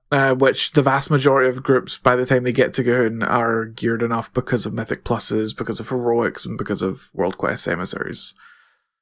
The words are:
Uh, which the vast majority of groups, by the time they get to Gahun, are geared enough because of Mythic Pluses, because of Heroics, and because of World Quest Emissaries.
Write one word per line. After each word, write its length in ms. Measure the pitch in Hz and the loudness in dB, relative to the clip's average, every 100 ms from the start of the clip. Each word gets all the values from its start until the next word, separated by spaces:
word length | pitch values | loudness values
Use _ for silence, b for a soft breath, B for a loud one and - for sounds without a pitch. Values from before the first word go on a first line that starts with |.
| _ | _
Uh, 220 | 143 135 131 | 0 2 4
which 360 | 135 127 - | 2 2 2
the 80 | 156 | 2
vast 260 | 135 139 - | 4 2 2
majority 400 | 147 135 135 131 | 2 4 4 2
of 140 | 127 | 0
groups, 340 | 131 131 95 - | 2 2 2 0
by 180 | 127 123 | 2 2
the 100 | 123 | 2
time 180 | 127 | 2
they 80 | 123 | 2
get 200 | 120 127 | 2 2
to 100 | - | 2
Gahun, 440 | 120 123 113 113 107 | 0 2 2 0 0
are 380 | 120 117 113 113 | 0 0 -2 -4
geared 380 | 113 117 113 | -4 -4 -2
enough 280 | 117 117 - | -2 -2 -4
because 320 | - - 120 110 | -6 -2 -2 0
of 80 | |
Mythic 300 | 113 110 127 | -4 -6 -8
Pluses, 520 | - 117 - 113 107 - | -4 -2 0 0 -2 -4
because 220 | 117 104 | -6 -6
of 100 | 113 | -6
Heroics, 560 | 127 120 117 113 - - | -2 0 2 0 -4 -10
and 120 | 113 | -8
because 220 | 107 98 | -4 -2
of 260 | 95 - - | -2 -6 -10
World 240 | 92 90 - | -4 -4 -2
Quest 280 | - 107 101 | -4 -2 -2
Emissaries. 640 | 87 92 - - - - - b b b b b _ | -4 -4 -6 -6 -6 -8 -12 b b b b b _